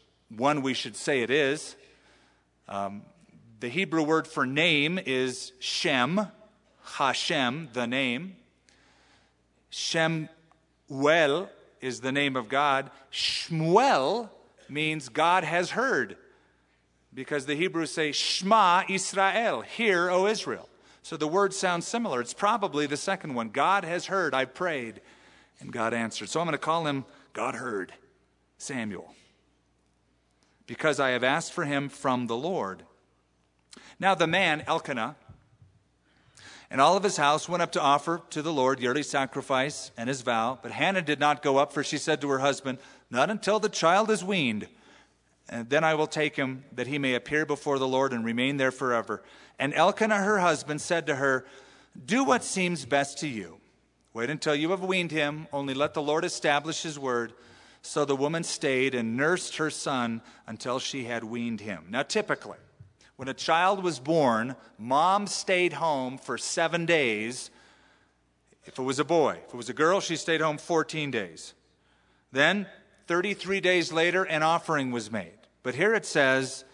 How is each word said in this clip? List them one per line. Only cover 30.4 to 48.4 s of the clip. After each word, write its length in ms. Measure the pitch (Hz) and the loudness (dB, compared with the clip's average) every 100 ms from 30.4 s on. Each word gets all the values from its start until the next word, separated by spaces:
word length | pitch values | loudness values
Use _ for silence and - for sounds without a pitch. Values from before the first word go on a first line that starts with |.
| _ _ - | _ _ -16
"because 340 | 120 156 143 | -2 0 2
I 100 | 135 | 0
have 140 | 123 | 2
asked 300 | 127 151 - | 2 0 -2
for 120 | - 151 | -6 -4
him 240 | 143 139 | -2 -4
from 380 | - 143 123 120 | -4 -2 -2 -2
the 80 | 117 | -4
Lord." 500 | 156 175 98 92 - _ _ _ _ _ _ _ _ - - - | -4 -4 -4 -8 -16 _ _ _ _ _ _ _ _ -20 -20 -2
Now 160 | 185 180 | 2 4
the 120 | 165 | 4
man, 340 | 180 180 151 143 | 4 2 0 0
Elkanah, 480 | 160 - 127 113 151 - - _ _ - _ _ _ _ _ _ - - - - | -2 -2 -4 -4 -6 -18 -20 _ _ -20 _ _ _ _ _ _ -20 -20 -20 -8
and 120 | 127 | 4
all 160 | 147 196 | 6 6
of 60 | |
his 140 | 190 170 | 2 2
house 300 | 143 151 - | 2 2 0
went 140 | 175 | -2
up 100 | 170 | 0
to 80 | 180 | 2
offer 400 | 147 143 165 170 - | 4 4 2 -4 -6
to 100 | 156 | -6
the 100 | 151 | -2
Lord 280 | 151 127 131 | 2 2 2
yearly 240 | 123 135 | 0 0
sacrifice 880 | 143 143 135 139 135 135 139 - - - | 0 -2 -2 -6 -2 0 0 -4 -12 -8
and 140 | 117 | -6
his 120 | 135 | -4
vow. 380 | 120 117 113 131 | -2 0 0 -4
But 100 | 120 | -10
Hannah 300 | 110 160 190 | -2 0 0
did 180 | 151 143 | -2 2
not 220 | 147 147 | 2 2
go 160 | 147 135 | 2 4
up, 140 | 143 | 2
for 120 | 151 | 0
she 140 | 135 147 | -4 -4
said 220 | 160 151 | 0 0
to 80 | 143 | 0
her 100 | 135 | 2
husband, 400 | 139 131 135 123 - - _ | 2 0 -4 -8 -12 -20 _
"Not 200 | 123 156 | 2 2
until 300 | 214 - 214 | 2 0 2
the 100 | 202 | 0
child 400 | - 165 190 220 | 2 4 6 4
is 140 | 214 | 0
weaned, 440 | 185 190 131 107 104 - - - _ _ _ _ - | 0 0 2 0 -6 -14 -20 -20 _ _ _ _ -12
and 220 | 117 117 | -10 0
then 140 | 143 | 2
I 100 | 160 | 4
will 140 | 156 151 | 2 0
take 280 | 156 147 147 | 0 -2 0
him, 300 | 135 131 - | -4 -4 -10
that 160 | 120 123 | -8 -4
he 100 | 143 | -2
may 160 | 135 | 0
appear 320 | 123 - 151 147 | 0 0 -2 0
before 340 | 143 151 139 | -2 0 0
the 80 | 131 | 2
Lord 240 | 131 135 | 2 2
and 140 | 120 113 | 0 -2
remain 320 | 117 | 0